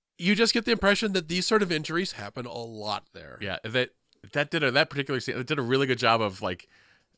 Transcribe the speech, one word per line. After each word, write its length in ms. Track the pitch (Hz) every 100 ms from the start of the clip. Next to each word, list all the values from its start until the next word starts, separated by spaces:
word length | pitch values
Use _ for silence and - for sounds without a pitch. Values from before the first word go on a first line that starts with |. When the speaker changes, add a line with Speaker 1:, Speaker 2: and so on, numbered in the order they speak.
| _ -
Speaker 1:
you 180 | 170
just 200 | 208 226
get 100 | 240
the 80 | 233
impression 400 | 226 196 202 214
that 160 | 202 156
these 180 | 180 180
sort 160 | 214
of 80 | 185
injuries 420 | 156 156 165 185
happen 340 | - 101 127 120
a 60 | 120
lot 460 | 117 110 104 - -
there. 240 | 92 76 -
Speaker 2:
Yeah, 160 | 101 90
that, 260 | 107 127 127 _ _ _ -
that 180 | 143 147
did 120 | 165
a, 60 | 139
that 180 | 135 160
particular 320 | 143 135 131
scene, 160 | - 123
it 100 | 127
did 120 | 147
a 40 |
really 240 | 120 135 135
good 120 | 120
job 240 | 120 113
of, 180 | 107 92
like, 280 | 98 92 - _ _ _ _